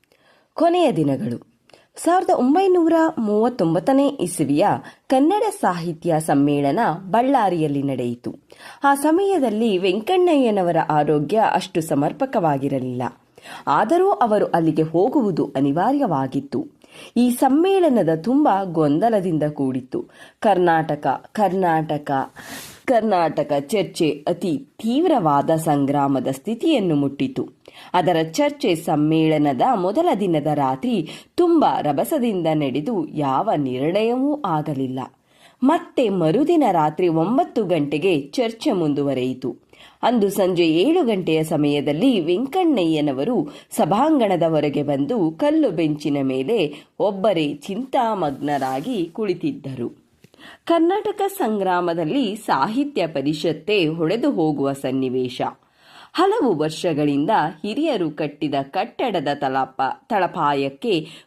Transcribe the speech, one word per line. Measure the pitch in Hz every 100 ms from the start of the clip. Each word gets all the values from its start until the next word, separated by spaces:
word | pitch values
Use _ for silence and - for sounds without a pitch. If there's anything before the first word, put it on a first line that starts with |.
| _ _ _ _ _
ಕೊನೆಯ | - 339 349 302
ದಿನಗಳು. | 160 147 131 226 233 - _ _ - _ -
ಸಾವಿರದ | 320 370 370
ಒಂಬೈನೂರ | 311 254 349 392 359 320 330 320 -
ಮೂವತ್ತೊಂಬತ್ತನೇ | 208 208 240 247 165 165 165 269 285
ಇಸವಿಯ | 285 175 - 135 147 196 120 - - -
ಕನ್ನಡ | 262 302 415 427 427
ಸಾಹಿತ್ಯ | 208 170 170 160 170 156
ಸಮ್ಮೇಳನ | 160 139 143 143 139 175 208 160 190
ಬಳ್ಳಾರಿಯಲ್ಲಿ | 220 262 269 196 175 151 143
ನಡೆಯಿತು. | 139 127 120 120 - - _ - - -
ಆ | 277 285
ಸಮಯದಲ್ಲಿ | 302 339 392 359 247 214 233 180
ವೆಂಕಣ್ಣಯ್ಯನವರ | 190 208 220 370 359 285 240 202 175 165 -
ಆರೋಗ್ಯ | 151 151 151 143 220 190
ಅಷ್ಟು | 185 - 170
ಸಮರ್ಪಕವಾಗಿರಲಿಲ್ಲ. | 160 143 156 - 269 240 160 135 143 139 127 123 120 - _ _ - - 131
ಆದರೂ | 151 220 349 381
ಅವರು | 403 226 208 -
ಅಲ್ಲಿಗೆ | 175 160 143
ಹೋಗುವುದು | 156 165 240 294 208 147 - 135
ಅನಿವಾರ್ಯವಾಗಿತ್ತು. | 139 156 220 285 240 139 131 143 - 120 - _ - - - 233
ಈ | 247
ಸಮ್ಮೇಳನದ | 240 269 294 370 392 330 233 160 160
ತುಂಬ | 220 277 294 196
ಗೊಂದಲದಿಂದ | 190 165 151 156 226 208 180 156
ಕೂಡಿತ್ತು. | 151 151 131 131 - 131 - - - -
ಕರ್ನಾಟಕ, | 214 180 175 160 160 147 139 127 -
ಕರ್ನಾಟಕ, | 214 196 190 175 160 156 147 147 135 - - - - - - -
ಕರ್ನಾಟಕ | 233 220 180 160 156 143 143
ಚರ್ಚೆ | 143 208 165 - 156 - -
ಅತಿ | 175 202 139
ತೀವ್ರವಾದ | - - 220 269 359 269 156 143 143
ಸಂಗ್ರಾಮದ | 160 160 143 139 143 139 135 131
ಸ್ಥಿತಿಯನ್ನು | 135 202 233 330 269 185 147
ಮುಟ್ಟಿತು. | 139 139 131 - - _ - - -
ಅದರ | 180 180 160 160
ಚರ್ಚೆ | 214 294 285 233 160
ಸಮ್ಮೇಳನದ | 175 147 151 160 160 151 147 131 220
ಮೊದಲ | 214 180 247 339 208
ದಿನದ | 196 156 151
ರಾತ್ರಿ | 147 131 135 247 214 151 - - -
ತುಂಬ | 339 330 180 135
ರಭಸದಿಂದ | 147 143 - 302 233 185 160
ನಡೆದು | 156 139 135 247 202 -
ಯಾವ | 151 139 135 208 165
ನಿರ್ಣಯವೂ | 131 127 151 196 226 254 285 294 196
ಆಗಲಿಲ್ಲ. | 156 156 135 131 131 - _ _ _ - -
ಮತ್ತೆ | 262 339 - - 220
ಮರುದಿನ | 190 156 214 311 339 240
ರಾತ್ರಿ | 175 151 156 175
ಒಂಬತ್ತು | 160 170 262 349 240 180
ಗಂಟೆಗೆ | 170 143 156 190 151
ಚರ್ಚೆ | 143 - 226 226 311
ಮುಂದುವರೆಯಿತು. | 185 156 143 143 131 127 123 127 - _ _ - -
ಅಂದು | 226 240 196
ಸಂಜೆ | 202 185 175 165
ಏಳು | 160 254 359 240
ಗಂಟೆಯ | 196 160 156
ಸಮಯದಲ್ಲಿ | 156 151 147 143 147 151 269 214
ವೆಂಕಣ್ಣಯ್ಯನವರು | 156 185 269 381 330 233 165 156 147 131 180 233 147 - -
ಸಭಾಂಗಣದ | - 165 202 311 294 208 175
ಹೊರಗೆ | 165 156 147 143
ಬಂದು | 139 139 143 240 160
ಕಲ್ಲು | 160 294 311 254
ಬೆಂಚಿನ | 165 156 147 156 143
ಮೇಲೆ | 135 131 131 226 147 - - -
ಒಬ್ಬರೇ | 190 196 214 165 147
ಚಿಂತಾಮಗ್ನರಾಗಿ | 147 - 196 262 269 226 196 151 127 143 143 131 131 190 220 165
ಕುಳಿತಿದ್ದರು. | - 208 170 156 - 139 123 120 - _ _ _ _ - - -
ಕರ್ನಾಟಕ | 339 339 403 415 - 392
ಸಂಗ್ರಾಮದಲ್ಲಿ | 392 240 208 185 180 175 170 156 277 214 220
ಸಾಹಿತ್ಯ | - 143 170 240 294 208 165
ಪರಿಷತ್ತೇ | 143 139 151 170 156 - 208 151
ಹೊಡೆದು | 165 160 226 285
ಹೋಗುವ | 202 156 143 139
ಸನ್ನಿವೇಶ. | 139 131 131 131 127 127 127 123 - _ _ _ - -
ಹಲವು | - 392 453 262 151
ವರ್ಷಗಳಿಂದ | 151 156 180 147 147 143 170 202 156 -
ಹಿರಿಯರು | 208 220 320 220 160
ಕಟ್ಟಿದ | - 147 - 151 139
ಕಟ್ಟಡದ | 135 190 226 - 254 180 143
ತಳಪ-, | 143 131 135 131 - 131 - -
ತಳಪಾಯಕ್ಕೆ | 208 170 180 147 143 135 139 240 165 160 -